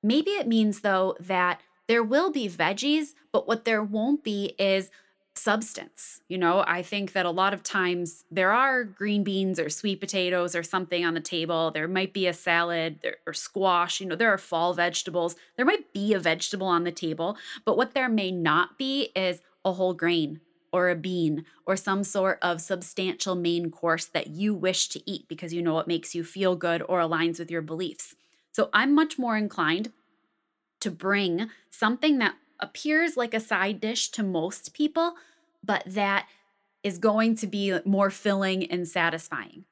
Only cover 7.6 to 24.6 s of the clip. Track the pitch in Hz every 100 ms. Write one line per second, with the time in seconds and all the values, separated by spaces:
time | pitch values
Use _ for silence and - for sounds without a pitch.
7.6 | - 202 180 175 175 - - 170 185 220
8.6 | 269 254 226 185 208 208 202 196 190 180
9.6 | 156 - 208 190 196 196 180 180 175 175
10.6 | 165 185 175 175 170 165 160 175 160 165
11.6 | 165 156 156 190 190 196 185 165 - 170
12.6 | 170 170 165 151 - - - 156 - -
13.6 | 190 175 175 - 190 170 226 196 - 170
14.6 | 170 175 175 170 - 175 170 170 - -
15.6 | 254 - - 208 202 202 170 165 - 202
16.6 | 190 170 175 170 170 160 170 214 - -
17.6 | - 220 247 277 254 220 190 185 165 160
18.6 | - _ 262 269 - - 185 180 _ _
19.6 | 190 180 185 175 165 170 151 151 _ _
20.6 | _ 180 180 175 170 180 165 151 160 _
21.6 | - 190 - 196 196 202 190 190 175 170
22.6 | 165 185 180 - 190 180 - 180 170 170
23.6 | 170 165 170 160 - 160 - 151 208 202